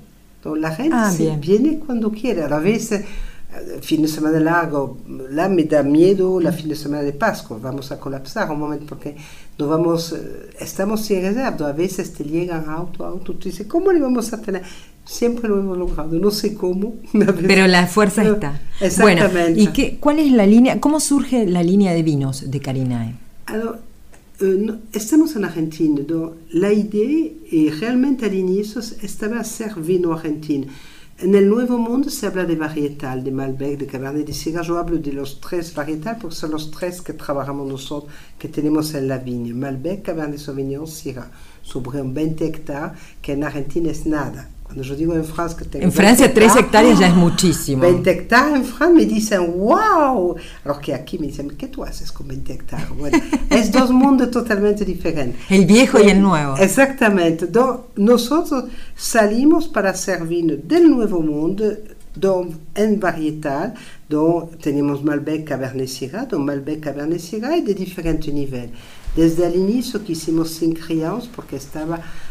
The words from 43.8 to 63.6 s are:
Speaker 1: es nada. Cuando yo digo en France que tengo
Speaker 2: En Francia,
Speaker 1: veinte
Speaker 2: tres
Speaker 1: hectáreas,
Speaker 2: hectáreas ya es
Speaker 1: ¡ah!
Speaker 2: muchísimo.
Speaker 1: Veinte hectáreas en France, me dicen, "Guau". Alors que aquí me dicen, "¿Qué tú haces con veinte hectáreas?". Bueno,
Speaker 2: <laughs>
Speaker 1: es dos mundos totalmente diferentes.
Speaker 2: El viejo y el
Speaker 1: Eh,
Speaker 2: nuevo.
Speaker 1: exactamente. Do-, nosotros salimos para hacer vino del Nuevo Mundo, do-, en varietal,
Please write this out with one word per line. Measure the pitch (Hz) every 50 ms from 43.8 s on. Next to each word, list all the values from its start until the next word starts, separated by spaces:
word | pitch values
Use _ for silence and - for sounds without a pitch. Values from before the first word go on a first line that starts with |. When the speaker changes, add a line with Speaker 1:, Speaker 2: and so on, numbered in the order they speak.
| 165 156 143
Speaker 1:
es | - -
nada. | 160 151 151 135 - - - - - - - - - -
Cuando | 135 131 131
yo | 139
digo | 147 160 170 170
en | 160 156
France | 156 - - 170 165 -
que | - -
tengo | - - 143 170
Speaker 2:
En | 185 -
Francia, | - 196 208 247 - 277
Speaker 1:
veinte | - - 220
Speaker 2:
tres | 214 226 233
Speaker 1:
hectáreas, | 247 202 - - 214 226 247 220
Speaker 2:
hectáreas | 180
ya | 190 180
es | 175
Speaker 1:
¡ah! |
Speaker 2:
muchísimo. | 180 175 170 165 - - 175 151 - - - 139 131 175
Speaker 1:
Veinte | 180 180 - - 185
hectáreas | 170 180 - - 226 247 285 302 294 269
en | 240
France, | - - - 294 349 339
me | 311 -
dicen, | - 220 214 214 - 208 185 175 170 170
"Guau". | 180 196 226 311 392 440 427 392 330 294 269 254 202 180 175 170 - - - - - -
Alors | - - -
que | - 156 135
aquí | 123 - - - 165
me | 151
dicen, | 135 127 - 139 143
"¿Qué | 143 - 269 262
tú | - - -
haces | - - - - -
con | - - 135
veinte | 135 135 139 - 143 131
hectáreas?". | - - - - 160 - - -
Bueno, | - - - 330 311 - - -
Speaker 2:
<laughs> | - - -
Speaker 1:
es | - 240 214 196
dos | - 254 262 240
mundos | 254 254 269 277 269 254 247 240
totalmente | - 240 - - 214 196 202 208 208 208 202
diferentes. | 185 175 - - 170 156 151 139 123 - - - -
Speaker 2:
El | 196 196 185
viejo | 160 208 240 262 - - 240
y | 208 202
el | 190
Speaker 1:
Eh, | 196
Speaker 2:
nuevo. | 196 196 170 151 147 139 135
Speaker 1:
exactamente. | 147 196 190 - 262 277 262 269 - 240 214 202 185 170 165 160 - 180 170
Do-, | 165 233 254 262 240 - - - -
nosotros | 208 202 226 247 226 - - 285 330 339 - 294 254 247 233 - - - - -
salimos | - - - - 226 208 208 220 240 277 302 339 330 - -
para | - 220 196 190
hacer | 185 - - 202 185 160 165
vino | 160 170 175 165 160 147
del | 131 - - 302 349 349 311
Nuevo | 269 247 214 196 196 170
Mundo, | 156 156 147 147 156 175 190 202 214 214 202 - - - - - - - -
do-, | 151 185 190 190 180 180 170 160 160 - - -
en | 202 214 220 208 180
varietal, | 185 170 165 160 156 151 156 156 151 147 135 143